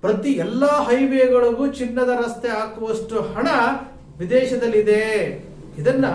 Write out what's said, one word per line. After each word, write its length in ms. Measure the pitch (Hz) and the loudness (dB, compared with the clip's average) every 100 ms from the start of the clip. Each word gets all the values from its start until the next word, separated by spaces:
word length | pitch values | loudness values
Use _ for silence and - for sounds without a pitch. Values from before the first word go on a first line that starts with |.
ಪ್ರತಿ 300 | - 196 285 | 0 0 0
ಎಲ್ಲಾ 360 | 269 165 233 285 | -2 -2 0 2
ಹೈವೇಗಳಿಗೂ 1000 | 294 - 254 269 262 254 247 240 240 277 | 2 2 2 2 4 4 6 4 2 -2
ಚಿನ್ನದ 420 | - 240 240 247 | -2 -6 -2 0
ರಸ್ತೆ 380 | 247 233 220 240 | 0 -2 -4 -4
ಹಾಕುವಷ್ಟು 760 | 214 214 226 226 220 - 220 | -4 -6 -6 -4 -4 -4 -6
ಹಣ 260 | - 196 285 285 240 269 - - - - | -4 -2 0 2 0 -2 -8 -18 -20 -12
ವಿದೇಶದಲ್ಲಿದೆ. 840 | 180 254 262 247 233 214 208 214 220 214 160 - - - - - | 0 2 2 0 2 2 4 2 2 0 -2 -6 -14 -18 -16 -2
ಇದನ್ನ 280 | 151 214 - | 0 2 0